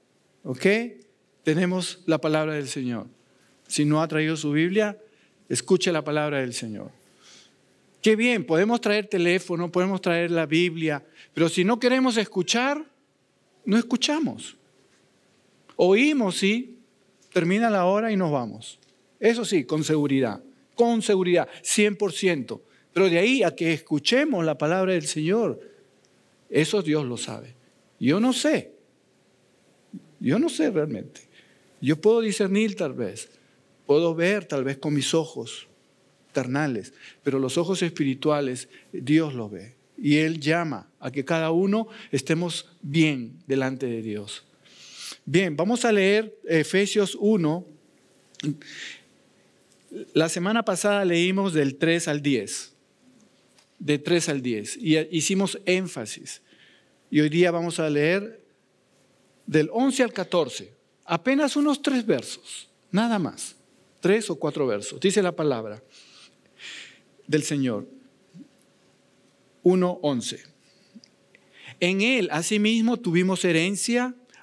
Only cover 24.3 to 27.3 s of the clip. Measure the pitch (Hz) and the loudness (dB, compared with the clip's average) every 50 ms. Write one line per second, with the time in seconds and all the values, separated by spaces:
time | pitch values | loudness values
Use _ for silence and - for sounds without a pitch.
24.3 | 247 180 165 160 147 - 147 151 175 190 190 185 185 170 151 - - 156 156 160 | 0 0 0 -2 -2 0 0 0 0 2 2 0 0 0 -2 -2 -4 -2 0 0
25.3 | 196 233 226 165 117 - - - - _ _ _ _ _ _ _ _ _ _ _ | 0 0 0 0 -2 -6 -10 -18 -20 _ _ _ _ _ _ _ _ _ _ _
26.3 | _ _ _ - - 147 160 - - 208 175 160 151 151 143 123 120 113 - - | _ _ _ -2 0 0 2 2 0 -2 0 0 0 0 -2 -4 -6 -8 -8 -10